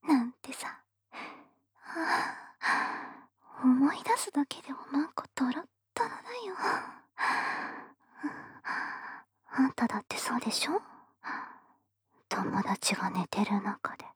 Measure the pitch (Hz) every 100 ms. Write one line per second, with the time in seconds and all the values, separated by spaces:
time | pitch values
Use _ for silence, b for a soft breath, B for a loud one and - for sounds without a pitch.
0 | - 277 240 - - 262 - - _ _
1 | _ B B B B B _ _ - 330
2 | 320 - - - - - - - - -
3 | - - - _ - - 254 254 277 -
4 | - 466 - 285 285 - - 269 - 277
5 | 320 - - - 254 302 - _ _ -
6 | 466 - - 494 427 370 B B B B
7 | B - B B B B B B B B
8 | _ B 294 B B B B B B B
9 | B B - _ - - 262 - 240 208
10 | - - - 240 226 - - 381 - -
11 | - _ B B B B B B _ _
12 | _ _ _ - 190 190 - 190 - -
13 | 175 185 175 - 208 202 202 - - -
14 | -